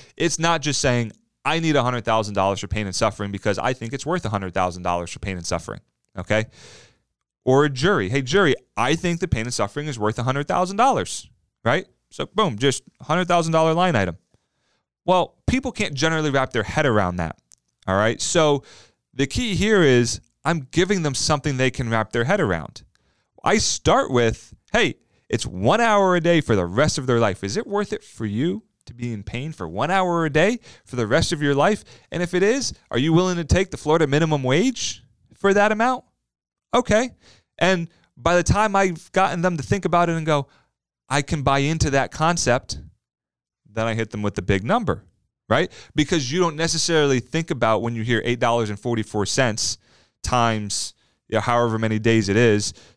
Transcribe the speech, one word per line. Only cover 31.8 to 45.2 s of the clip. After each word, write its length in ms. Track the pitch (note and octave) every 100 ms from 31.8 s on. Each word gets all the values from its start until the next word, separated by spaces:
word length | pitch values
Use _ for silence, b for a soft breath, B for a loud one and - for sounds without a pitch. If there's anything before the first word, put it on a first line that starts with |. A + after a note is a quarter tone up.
| - B B
And 140 | E3
if 100 | F3
it 80 | F3+
is, 300 | G3 C4+ A3+ - b
are 80 | A2+
you 140 | D3+
willing 240 | E3 F#3 F3
to 80 |
take 260 | D#3 F3 G3
the 60 | -
Florida 320 | D3 E3 D3
minimum 340 | C#3+ D#3+ D3
wage 600 | B2+ C#3+ B3 A#3+ - - _ _ _
for 200 | _ G3
that 160 | G3 G#3
amount?" 340 | G#3+ A#3+ B3+ - _ _ _ _ _ _
Okay. 360 | A#3+ B3 G#3+ B3 - b b b -
And 300 | F3 F#3 E3 b b -
by 180 | C#3+
the 80 | F3+
time 320 | E3 G3+ G#3+
I've 360 | G3 G3 D#3+ -
gotten 300 | F#3 F#3+ E3+
them 140 | F3+ E3
to 60 |
think 220 | - G3+
about 240 | F3+ F3 E3+
it 80 | E3
and 100 | D#3
go, 220 | D3 C3+ b b b _ _ -
"I 140 | C#3
can 200 | C#3+ D#3
buy 180 | C#3 C#3
into 300 | C#3 E3 D3+
that 200 | C3+ A#2+
concept," 720 | - D#3 F3 - B2 - - - _ _ _ _ _ _ _ _
then 160 | G#2+ A2+
I 80 |
hit 160 | A2 A2+
them 120 | G#2
with 120 | G#2
the 80 | -
big 220 | F#2 G2
number, 400 | A2 A3+ F#3+ E2+ - _